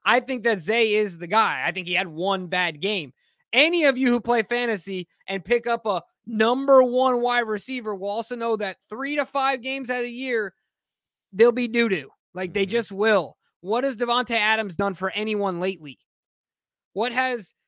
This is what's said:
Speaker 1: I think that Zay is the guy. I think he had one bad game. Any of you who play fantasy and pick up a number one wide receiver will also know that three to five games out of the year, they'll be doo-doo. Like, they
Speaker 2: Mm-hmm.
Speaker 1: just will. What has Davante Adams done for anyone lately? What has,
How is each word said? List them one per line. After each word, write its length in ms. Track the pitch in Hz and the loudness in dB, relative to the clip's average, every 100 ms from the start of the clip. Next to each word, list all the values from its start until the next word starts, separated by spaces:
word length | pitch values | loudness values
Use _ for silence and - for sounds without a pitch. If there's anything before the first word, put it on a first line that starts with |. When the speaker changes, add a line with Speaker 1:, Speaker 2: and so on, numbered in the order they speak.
Speaker 1:
I 160 | 190 254 | 0 2
think 240 | 254 254 | 0 -2
that 160 | 220 208 | 0 0
Zay 360 | 156 226 220 208 | 0 2 2 2
is 240 | 208 170 | 0 -4
the 80 | 170 | 0
guy. 340 | 208 208 143 | 2 2 0
I 80 | 139 | -2
think 160 | 175 175 | -4 -2
he 60 | |
had 140 | 175 190 | -2 -2
one 400 | 156 185 190 185 | -2 -2 -2 -2
bad 340 | 180 180 147 | -2 -2 -2
game. 320 | 180 208 143 - _ _ _ | -4 -4 -6 -14 _ _ _
Any 320 | - 311 349 302 | 2 4 4 2
of 120 | 254 | 2
you 120 | 262 | 2
who 100 | 240 | 2
play 220 | 214 240 | 2 0
fantasy 640 | 214 240 247 208 196 190 175 _ - | 0 -2 -2 -2 -4 -8 -8 _ -8
and 180 | 196 180 | -8 0
pick 220 | 240 233 | 0 2
up 180 | 233 226 | -2 -2
a 160 | 185 - _ - | -6 -6 _ -6
number 560 | 220 220 254 277 269 | 0 2 2 6 8
one 380 | 254 247 262 247 | 8 4 2 2
wide 180 | 240 240 220 | 2 0 0
receiver 480 | 214 - 254 214 196 | -4 -6 -8 -6 -6
will 140 | 196 | -4
also 260 | 208 226 247 | -4 -4 -4
know 220 | 233 220 | -2 -2
that 200 | 202 180 _ | -2 -8 _
three 260 | 220 269 294 | -8 -4 -2
to 100 | 277 | -2
five 360 | 277 269 269 | 0 0 0
games 280 | 240 269 240 | -4 -6 -4
out 100 | 247 | -4
of 40 | 247 | -4
the 60 | |
year, 420 | 240 262 233 202 - _ _ _ _ _ _ _ | -6 -2 -2 -4 -8 _ _ _ _ _ _ _
they'll 200 | 190 240 | 4 4
be 140 | 233 240 | 4 0
doo-doo. 400 | 233 233 185 131 _ _ | 2 2 0 -4 _ _
Like, 200 | 175 185 | -10 -6
they 100 | 196 196 | -2 -2
Speaker 2:
Mm-hmm. 60 | |
Speaker 1:
just 200 | 233 226 | -2 -2
will. 460 | 196 220 208 143 - _ _ | 0 2 4 2 -8 _ _
What 240 | 180 226 269 | -4 -2 -2
has 100 | 220 | -2
Davante 360 | 240 240 247 233 | -2 0 0 0
Adams 400 | 214 220 214 165 | 0 0 -2 -2
done 200 | 202 185 | -2 -2
for 160 | 190 | -6
anyone 500 | 196 214 208 196 175 | -4 -4 -2 -2 -2
lately? 360 | 185 180 151 123 _ _ _ _ _ _ _ _ _ | -4 -6 -10 -18 _ _ _ _ _ _ _ _ _
What 180 | 185 233 | -4 -2
has, 420 | 240 262 247 185 - | 0 -2 -2 -8 -20